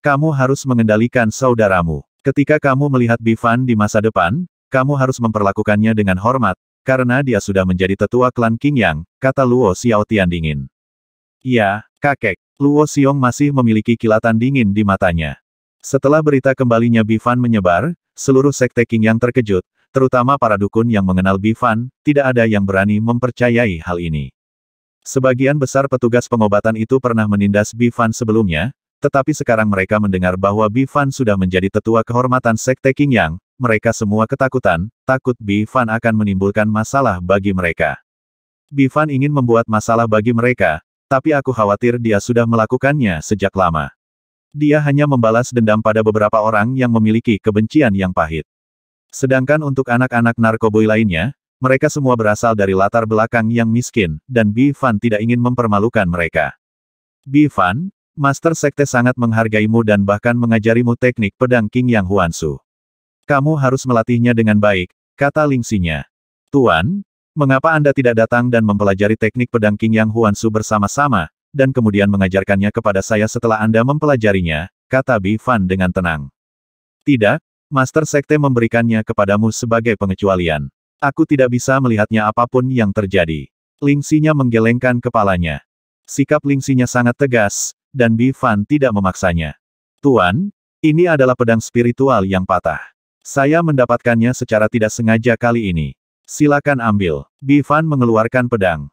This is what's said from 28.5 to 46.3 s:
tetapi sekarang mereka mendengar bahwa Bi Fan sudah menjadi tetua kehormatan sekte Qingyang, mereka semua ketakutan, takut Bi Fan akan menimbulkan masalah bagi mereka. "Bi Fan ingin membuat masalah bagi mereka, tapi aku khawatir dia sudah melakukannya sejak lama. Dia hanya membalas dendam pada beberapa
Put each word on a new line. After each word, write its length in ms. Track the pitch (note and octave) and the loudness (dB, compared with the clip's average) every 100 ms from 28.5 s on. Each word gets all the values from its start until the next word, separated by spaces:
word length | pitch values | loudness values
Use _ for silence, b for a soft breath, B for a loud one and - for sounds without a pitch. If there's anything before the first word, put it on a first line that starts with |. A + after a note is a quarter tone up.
| D#2 G#2+ - _ _ | -2 -4 -8 _ _
tetapi 320 | C#3+ C#3 C3 | -2 0 -2
sekarang 380 | D3+ C#3+ A2+ G#2+ | -4 -2 0 0
mereka 260 | G2 F#2+ G#2+ | 0 0 0
mendengar 400 | G#2 F#2 F2+ F#2 | 0 0 -2 0
bahwa 320 | G2 G#2 G#2+ | 0 0 0
Bi 160 | A2+ | 0
Fan 240 | C3+ D3 C#3 | -2 -2 -2
sudah 320 | - A#2+ G2+ | -2 -2 0
menjadi 320 | F#2 F#2 F#2+ | 0 0 0
tetua 320 | G#2+ A2 A2+ | -2 0 0
kehormatan 560 | A2 A#2+ B2 B2+ A#2+ A2 | 0 -2 0 0 0 -2
sekte 320 | - C3 C3+ | -2 -2 0
Qingyang, 460 | C3 C#3+ A#2 F2+ E2 _ | 0 0 2 0 -4 _
mereka 400 | _ B2 G#2+ A#2 | _ -2 0 0
semua 320 | G#2+ G#2+ G#2+ A2 | -2 -2 0 -2
ketakutan, 640 | C3+ C3 C3 G2+ E2 G2+ _ - | 0 -2 0 0 -2 -4 _ -4
takut 320 | C3 - B2 | -2 -2 -4
Bi 240 | G#2 G2+ | -2 -2
Fan 220 | G#2+ C3 A#2 | -2 -2 -2
akan 280 | A2 A#2 A2 G#2 | -2 0 0 0
menimbulkan 400 | F#2+ G2 G#2 G#2+ | 0 0 0 -2
masalah 560 | G#2+ A2 C#3 B2+ F2+ | -2 -2 0 0 -2
bagi 320 | F2+ G2 G2 | 0 0 0
mereka. 420 | F#2 F2 E2 D2+ C2+ _ _ _ _ _ _ _ | -2 -4 -2 -4 -6 _ _ _ _ _ _ _
"Bi 220 | C#3 C3+ | -2 0
Fan 180 | D3+ D#3 | 0 -2
ingin 220 | C3+ C#3+ | 0 0
membuat 400 | D3 B2 A#2 A#2 | 0 2 2 2
masalah 400 | G#2+ - A2+ A#2 | -4 0 0 2
bagi 240 | G#2+ G#2+ | 0 0
mereka, 480 | A#2 A#2+ B2 F#2 D#2 _ _ _ | 0 0 0 -2 -2 _ _ _
tapi 240 | C3+ D3+ | -2 0
aku 220 | D3 C3 | -2 -2
khawatir 420 | B2 G#2 G2+ A#2+ A#2+ | -2 0 2 0 0
dia 240 | A2+ G2+ | 0 0
sudah 240 | - A#2+ | 0 0
melakukannya 760 | A#2 A2+ G#2+ B2+ C3+ D3+ A2+ D#2+ | 2 0 0 0 0 0 0 -2
sejak 300 | - G#2 G2 G2 | -4 -2 -2 0
lama. 320 | F2+ D#2+ C#2 _ _ _ _ _ _ | 0 0 -6 _ _ _ _ _ _
Dia 260 | D3 D3 D3+ | -2 2 2
hanya 240 | D3 C#3+ D3 | 2 0 2
membalas 420 | C3 A2+ A2 B2+ | 2 2 2 0
dendam 300 | A#2+ A2 G#2+ | 0 2 2
pada 240 | A2 A2 | 0 0
beberapa 340 | A2 G#2+ G#2 | 0 0 0